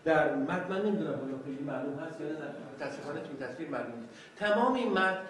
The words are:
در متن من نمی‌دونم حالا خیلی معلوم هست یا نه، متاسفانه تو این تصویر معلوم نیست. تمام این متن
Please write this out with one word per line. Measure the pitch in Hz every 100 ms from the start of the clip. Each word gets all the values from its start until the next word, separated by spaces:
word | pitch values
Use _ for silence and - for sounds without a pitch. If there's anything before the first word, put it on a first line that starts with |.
در | 160 151 151
متن | 139 143 180 185
من | 190 208
نمی‌دونم | 175 151
حالا | 131 135 131
خیلی | 143 135
معلوم | 143 - 143 143
هست | 165 -
یا | 151
نه، | 156 139 143 135 135
متاسفانه | 139 - 143 156
تو | -
این | 135
تصویر | 123 - 160
معلوم | 127 117 117
نیست. | 113 - - -
تمام | 208 214 254
این | 254 226
متن | 190 190 190